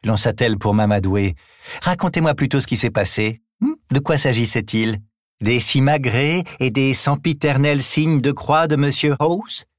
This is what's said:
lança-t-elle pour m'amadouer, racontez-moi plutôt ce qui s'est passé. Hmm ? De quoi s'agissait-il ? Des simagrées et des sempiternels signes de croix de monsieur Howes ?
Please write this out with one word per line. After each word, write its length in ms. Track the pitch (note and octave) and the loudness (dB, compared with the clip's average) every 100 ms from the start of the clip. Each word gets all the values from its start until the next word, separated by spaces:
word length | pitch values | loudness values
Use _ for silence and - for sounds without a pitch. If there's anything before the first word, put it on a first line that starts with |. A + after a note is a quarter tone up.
lança-t-elle 540 | G#2+ G#2+ A#2+ G#2+ A#2+ G2+ | 0 0 0 0 0 0
pour 160 | G#2+ | 0
m'amadouer, 600 | G#2 G#2+ G#2 F#2 G2+ G2 E2 _ _ - - | 2 2 2 2 0 -2 -4 _ _ -18 -6
racontez-moi 540 | - F3+ F3+ F3 D#3+ C#3 | -2 0 0 2 0 2
plutôt 240 | C3+ C#3+ | 0 0
ce 80 | - | 0
qui 100 | A2 | -2
s'est 140 | A#2 | 0
passé. 500 | A2 G2 - A2 A2 _ _ | 0 -2 0 -2 -4 _ _
Hmm ? 120 | C4 D#4+ _ | -4 -4 _
De 80 | C3 | -2
quoi 180 | C#3+ D3+ | 2 0
s'agissait-il ? 840 | C#3+ A#2 A#2 A#2 G#2+ A2 A2 G#2 - _ _ _ | 2 0 0 -2 -2 -2 -2 -4 -10 _ _ _
Des 180 | G#2+ A#2+ | -2 0
simagrées 840 | - C3+ C3+ D3+ C3 A2+ C#3+ F3 F3 - | 0 2 2 2 0 0 0 -2 -6 -4
et 100 | C3 | -2
des 240 | A#2+ C3+ | 0 0
sempiternels 880 | B2+ - C#3+ E3 D3 D3+ C#3 C#3+ D3 | 0 0 0 -2 0 0 2 2 2
signes 400 | B2+ - D#3 D3+ | 0 0 2 2
de 100 | C3 | 0
croix 360 | C#3+ - D3+ E3 | -2 0 2 2
de 80 | D3 | 2
monsieur 400 | C#3+ C#3 D3+ C#3 | 0 0 0 0
Howes ? 460 | D#3 F3 - - - | 0 -2 -6 -10 -12